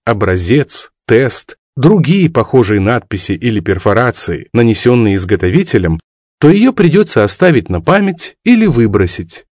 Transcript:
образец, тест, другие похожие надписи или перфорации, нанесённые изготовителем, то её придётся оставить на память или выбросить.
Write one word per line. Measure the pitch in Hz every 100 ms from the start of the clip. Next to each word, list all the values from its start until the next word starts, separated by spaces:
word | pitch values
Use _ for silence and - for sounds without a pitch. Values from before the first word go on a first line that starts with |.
образец, | - 107 98 92 87 139 - - - _ -
тест, | 117 131 - - - _ -
другие | 139 208 139 196 175
похожие | 120 110 131 104 104
надписи | 98 120 - 95 -
или | 98 120 107
перфорации, | 87 90 104 101 123 - - 82 -
нанесённые | 117 117 104 120 123 110
изготовителем, | 98 92 98 90 151 180 110 87 80 _ _ _ -
то | 147
её | 196 254
придётся | - 175 185 208 -
оставить | 104 - 185 135 -
на | 90
память | 82 196 196 - - _
или | 220 233 220
выбросить. | 120 113 98 92 - 85 - _